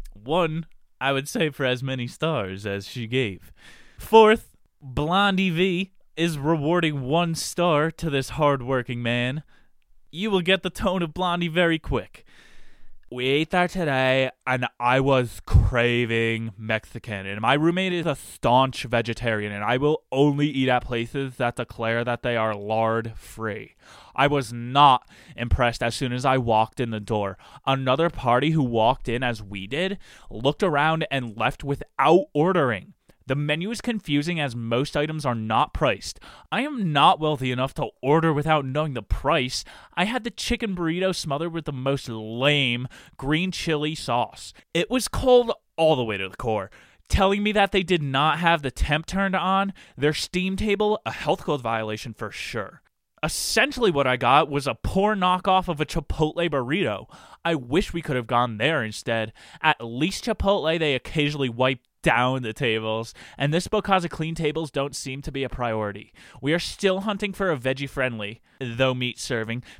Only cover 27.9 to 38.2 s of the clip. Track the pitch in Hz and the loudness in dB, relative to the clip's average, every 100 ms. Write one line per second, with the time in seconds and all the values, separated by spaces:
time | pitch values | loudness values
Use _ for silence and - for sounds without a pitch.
27.9 | 135 170 - 123 123 147 160 127 117 113 | 2 0 0 2 2 4 2 2 2 2
28.9 | 131 - 120 127 113 98 101 98 135 185 | 2 -2 -2 -2 -4 -8 -10 -8 -4 -4
29.9 | 196 - - - 113 135 147 190 143 151 | -6 -12 -20 -14 -2 -2 0 0 2 2
30.9 | 160 160 135 120 107 117 - 139 139 - | 2 -2 -4 -6 -2 -2 -2 -6 -6 -6
31.9 | - 139 175 294 143 170 180 135 101 - | 0 6 6 4 2 4 4 2 0 -6
32.9 | - _ - - 139 147 156 190 233 - | -20 _ -20 -4 -2 0 -2 -4 -6 -4
33.9 | 220 - 143 151 170 143 117 117 117 143 | -6 0 0 0 -2 -4 -4 -2 0 0
34.9 | 147 156 156 139 117 110 113 147 - 143 | -2 -2 -2 -2 -2 0 2 2 0 0
35.9 | 98 - - - - - 175 285 269 185 | 0 -6 -14 -18 -20 -6 -4 -2 -2 0
36.9 | 147 151 147 156 143 131 123 135 - 123 | 6 6 6 2 0 -2 -2 -2 -4 -8
37.9 | - 131 156 | -4 2 4